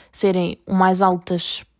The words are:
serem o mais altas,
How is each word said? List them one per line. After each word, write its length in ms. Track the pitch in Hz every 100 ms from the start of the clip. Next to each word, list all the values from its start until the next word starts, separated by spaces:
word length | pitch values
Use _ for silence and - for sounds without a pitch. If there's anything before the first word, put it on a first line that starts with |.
| -
serem 460 | - 202 185 175 - -
o 80 |
mais 300 | 190 185 185
altas, 600 | 190 180 - 175 - - - _